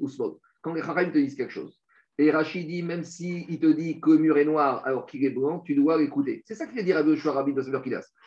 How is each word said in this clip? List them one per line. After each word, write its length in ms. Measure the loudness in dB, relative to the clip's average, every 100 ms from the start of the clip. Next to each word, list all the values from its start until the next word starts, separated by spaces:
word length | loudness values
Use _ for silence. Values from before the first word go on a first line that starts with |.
ou 80 | -6
Smol. 240 | -4 -6 -8 _ _
Quand 120 | -8
les 80 | -8
Chachamim 300 | -4 -2 2
te 60 | 2
disent 180 | 0 -2
quelque 180 | -8
chose, 260 | -8 -14 _ _ _ _ 2
et 140 | 2
Rachid 360 | 4 0 -4 -6
dit, 140 | -6
même 220 | -6 -6
si 420 | -8 -10 -8 -8 -8
il 120 | 0
te 80 | 2
dit 320 | 2 0 0
que 80 | 4
le 80 | 6
mur 200 | 6 4
est 80 | 4
noir 360 | 2 2 0 -2
alors 200 | -4 -6
qu'il 180 | -2
est 60 | -2
blanc, 300 | 0 -2 -4
tu 160 | -2 2
dois 220 | 4 4
l'écouter. 460 | 2 0 -4 -4 -8
C'est 100 | -12
ça 100 | -8
qu'il 140 | -4
a 40 |
dit 80 | 0
Rabbi 200 | 2 2
Yoshua 200 | 2 0
Rabbi 220 | -2 -2
dans 80 | -2
Sefer 180 | -4 -6
Kilas. 240 | -6 -8 -10 _